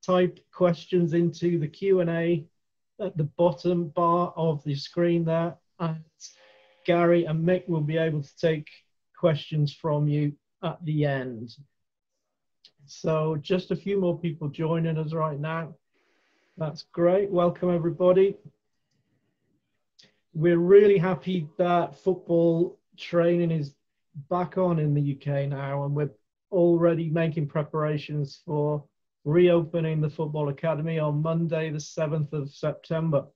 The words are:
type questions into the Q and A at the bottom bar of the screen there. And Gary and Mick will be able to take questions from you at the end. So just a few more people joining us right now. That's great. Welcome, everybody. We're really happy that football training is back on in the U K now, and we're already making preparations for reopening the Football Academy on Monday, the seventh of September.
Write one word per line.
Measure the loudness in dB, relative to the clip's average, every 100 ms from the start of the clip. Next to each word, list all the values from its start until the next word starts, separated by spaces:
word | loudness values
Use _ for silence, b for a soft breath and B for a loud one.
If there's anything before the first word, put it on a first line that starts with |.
type | 0 2 2 -2 _
questions | 0 0 0 -2 0 2
into | 2 0 0 -2 0
the | -4
Q | -4 0 2
and | 2
A | 0 0 -2 -4 _ _ _ _ _
at | -8 -4
the | -6 0
bottom | 0 2 -2 -2 -2
bar | 0 2 2 0 -2
of | -2 -2
the | -4
screen | -6 -6 -2 0 2 0
there. | 0 -2 -6 _ _
And | -6 -6 -14 _ -20 b b b b b 0
Gary | 2 6 4 2
and | 0 2
Mick | 0 0
will | -2
be | 0 0
able | 0 -2
to | -6 _
take | 0 0 -6 -20 _ _ _ 0
questions | 0 2 -2 0 -2
from | -2 -4 0 0
you | 0 -2 -4 _ _
at | -8 -6
the | -4 0 0
end. | -2 -6 -10 -14 -16 -20 _ _ _ _ _ _ _ _ _ -20 _
So | _ -8 -4 -2 -2 -4
just | -2 -4 -2
a | -6
few | -2 -2
more | 0 -2
people | -6 -6 -8
joining | -4 -2 -2 -2 -2
us | -4
right | -4 -4 -4
now. | -6 -6 -8 -16 _ _ _ _ _ _ _ -8
That's | -8 -8 -14
great. | 0 2 2 0
Welcome, | 2 0 0 -2
everybody. | 0 -2 2 4 6 4 0 -16 _ _ _ _ _ _ _ _ _ _ _ _ _ _ _ b b _
We're | -2 2 2
really | 8 8 8 4
happy | 2 -2 -2 -4 -6 -2
that | 0 2 0 -4
football | -4 -4 0 2 4 2 0 -4 _ _
training | -4 0 2 2 0
is | -2 -4 _ _ _ _ -20 -6
back | -4 -2 0
on | 0 2
in | 0
the | 0
U | 0 -4
K | -4 -4 -4
now, | -6 -6 -4
and | -4
we're | -2 -4 -6 _ _ _
already | 2 4 6 4 2 -2
making | 0 0 -2 -2
preparations | -4 -4 -4 -2 -4 -4 -6 -6 -10
for | -6 -2 -2 -4 -8 _ _ _
reopening | 0 4 6 4 2 -2 -2 0
the | -2
Football | -4 -6 -4 -4
Academy | -2 -4 -2 -2 -2
on | -2 -2
Monday, | -2 -2 -2 -2 -4
the | -6
seventh | -8 -6 -4 -2 -4
of | -6 -8
September. | -6 -6 -6 -6 -4 0 0 -2